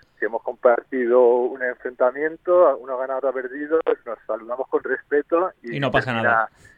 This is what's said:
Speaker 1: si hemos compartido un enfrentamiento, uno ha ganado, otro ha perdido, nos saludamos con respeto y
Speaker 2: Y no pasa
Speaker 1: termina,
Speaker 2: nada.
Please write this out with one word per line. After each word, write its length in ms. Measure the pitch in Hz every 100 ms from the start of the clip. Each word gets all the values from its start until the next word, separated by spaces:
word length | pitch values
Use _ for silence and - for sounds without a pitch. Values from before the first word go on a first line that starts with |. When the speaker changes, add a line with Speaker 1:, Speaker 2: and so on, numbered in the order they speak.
| _ _
Speaker 1:
si 60 | 107
hemos 180 | 113
compartido 840 | - 123 127 117 - 131 120 123 123
un 380 | 123 127 131
enfrentamiento, 1120 | 127 123 131 127 127 135 156 165 - 180 165 135
uno 180 | 127 127
ha 40 |
ganado, 200 | 131 131
otro 100 | 135
ha 40 |
perdido, 460 | 127 127 139 147 160 156 - 120
nos 140 | 110 -
saludamos 400 | 110 113 123 131
con 160 | 151
respeto 680 | 123 131 - 147 - 170 185 -
y 140 | - 147
Speaker 2:
Y 20 |
no 100 | 135
pasa 220 | 131 123
Speaker 1:
termina, 180 | 117 113
Speaker 2:
nada. 200 | 113 110 _ -